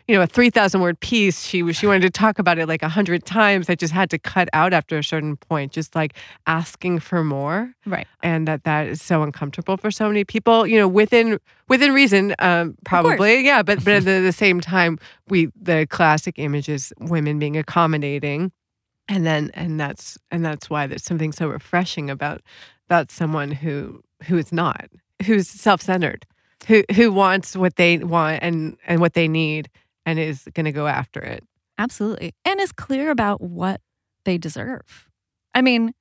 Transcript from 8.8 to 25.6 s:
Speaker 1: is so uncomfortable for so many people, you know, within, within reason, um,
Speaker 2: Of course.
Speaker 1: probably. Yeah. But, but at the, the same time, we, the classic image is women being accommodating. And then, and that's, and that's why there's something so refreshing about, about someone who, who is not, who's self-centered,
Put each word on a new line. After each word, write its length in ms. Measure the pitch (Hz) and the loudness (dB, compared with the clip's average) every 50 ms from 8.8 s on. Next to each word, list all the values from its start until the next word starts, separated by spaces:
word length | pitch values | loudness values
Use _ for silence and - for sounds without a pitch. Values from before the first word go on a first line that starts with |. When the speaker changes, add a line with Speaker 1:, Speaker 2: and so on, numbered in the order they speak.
| 151 101 | -2 -4
Speaker 1:
is 120 | - 156 | -6 -8
so 220 | - - 180 156 151 | -4 -2 0 0 0
uncomfortable 540 | 147 139 - 147 143 - - 175 - 190 | -2 -4 -6 -8 -8 -8 -8 -6 -4 -4
for 160 | 190 - 214 202 | -4 -4 -4 -4
so 160 | - 220 208 | -2 -2 0
many 160 | 208 208 202 | 0 0 -2
people, 420 | - - 226 - 233 226 226 220 | -2 -4 0 2 4 4 4 4
you 100 | 202 226 214 | 4 4 4
know, 80 | 208 185 | 4 4
within, 500 | 180 208 214 220 247 233 226 226 214 - - _ _ _ _ - | 4 4 4 4 4 4 4 2 0 -4 -6 _ _ _ _ 0
within 240 | 254 247 285 285 269 | 2 4 4 4 4
reason, 420 | 277 277 226 202 196 190 202 - - | 4 4 6 4 4 2 2 0 0
um, 100 | - 180 | 0 2
Speaker 2:
Of 140 | 175 170 170 | 2 2 0
course. 120 | 165 - - _ | -2 -6 -10 _
Speaker 1:
probably. 600 | - 185 175 165 165 151 156 196 208 233 262 254 | 0 2 4 4 4 4 4 4 4 4 4 4
Yeah. 160 | 277 285 240 190 | 4 4 4 4
But, 220 | 175 208 180 131 | 2 0 0 2
but 100 | 196 208 | 2 2
at 100 | 202 185 | 4 4
the, 140 | 185 190 190 | 2 2 2
the 120 | 185 185 175 | 2 2 0
same 280 | - 220 196 180 175 | 2 2 2 2 2
time, 380 | 170 165 185 185 175 170 160 - - - - _ _ - | 0 -2 0 2 2 2 0 -2 -8 -16 -20 _ _ -2
we, 180 | 202 175 165 160 - | 0 2 2 0 -2
the 320 | - - 175 170 160 156 - | -6 -4 0 0 0 0 -2
classic 520 | - - 170 156 151 151 - 190 - - | 0 2 2 4 4 2 0 -4 -8 -6
image 280 | 143 147 143 147 139 - | -6 -4 -4 -4 -4 -6
is 240 | 151 139 127 - - - | -6 -8 -8 -12 -14 -12
women 400 | - 165 170 160 147 147 151 147 | -8 -4 -2 -2 -2 -2 -2 -2
being 180 | 151 147 147 | -4 -4 -4
accommodating. 960 | 156 156 - - 175 170 160 156 151 143 143 143 143 147 147 143 151 180 185 - _ _ _ _ _ _ _ _ _ _ - | -4 -6 -2 0 2 2 2 2 -2 -2 -4 -4 -6 -4 -6 -4 -4 -6 -6 -8 _ _ _ _ _ _ _ _ _ _ -6
And 160 | 202 190 165 | -2 -2 0
then, 280 | 160 156 151 151 - - | 0 0 0 -2 -4 -8
and 240 | - 165 175 156 156 | -8 -8 -6 -6 -6
that's, 400 | 147 143 - - - - - - _ _ 175 | -6 -6 -8 -10 -14 -18 -18 -20 _ _ -6
and 120 | 170 165 | -4 -4
that's 240 | 160 151 143 - - | -4 -6 -8 -8 -6
why 200 | 156 147 143 135 | -6 -4 -4 -4
there's 160 | 139 151 - | -6 -10 -8
something 260 | - 175 160 160 156 | -6 -4 -4 -4 -4
so 160 | 147 - 165 | -4 -6 -6
refreshing 640 | 151 - 156 - - - 175 185 - - 175 147 139 | -6 -6 -8 -8 -4 -2 -2 -2 -2 -4 -8 -8 -8
about, 300 | 139 139 143 147 151 - - _ - - - - _ _ _ - | -8 -6 -6 -8 -8 -10 -14 _ -20 -20 -20 -20 _ _ _ 0
about 240 | 175 170 156 - - | 0 0 0 -2 -4
someone 400 | - 170 156 156 156 143 143 147 | -6 -4 -2 -2 -4 -4 -6 -6
who, 500 | 139 147 165 143 143 139 - - - _ _ _ _ - | -6 -6 -6 -6 -6 -8 -12 -14 -20 _ _ _ _ -6
who 120 | 156 180 170 | -2 -2 -2
is 140 | 151 - 170 | -2 -2 -2
not, 340 | 165 175 147 - - - - _ _ _ _ _ - 190 | -2 -2 -2 -4 -6 -10 -16 _ _ _ _ _ -6 0
who's 220 | 196 226 202 180 - | 2 2 2 2 0
self-centered, 760 | - - | -6 -2